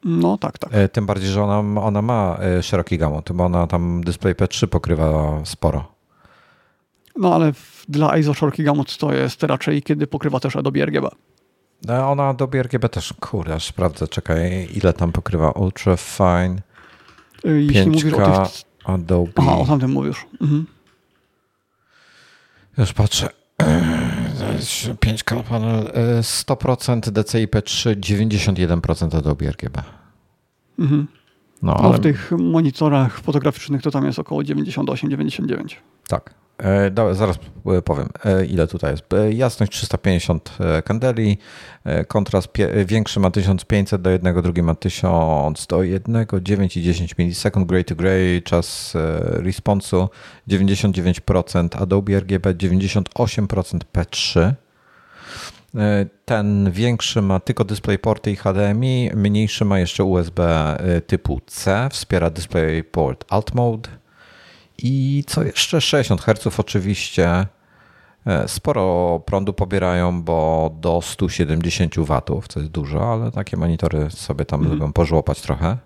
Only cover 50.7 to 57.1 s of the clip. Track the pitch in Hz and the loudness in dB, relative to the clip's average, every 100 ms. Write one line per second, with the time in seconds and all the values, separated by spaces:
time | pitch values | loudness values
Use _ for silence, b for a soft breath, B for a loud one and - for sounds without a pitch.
50.7 | 98 104 92 87 90 - 90 - 92 85 | 2 0 0 0 -2 0 0 2 0 -2
51.7 | - 95 98 98 98 92 98 98 87 95 | -2 0 0 2 0 0 -2 0 0 2
52.7 | 92 95 - 92 - - - 101 95 92 | 2 2 -2 -2 -2 -2 0 -2 -2 -2
53.7 | 85 - - 85 - - 87 87 135 _ | -6 -4 -4 -4 -4 0 2 2 2 _
54.7 | B B B B B B B B B B | B B B B B B B B B B
55.7 | 113 104 104 98 _ - 113 104 101 98 | -2 2 2 0 _ -2 0 2 2 2
56.7 | 90 120 117 - | 2 0 0 0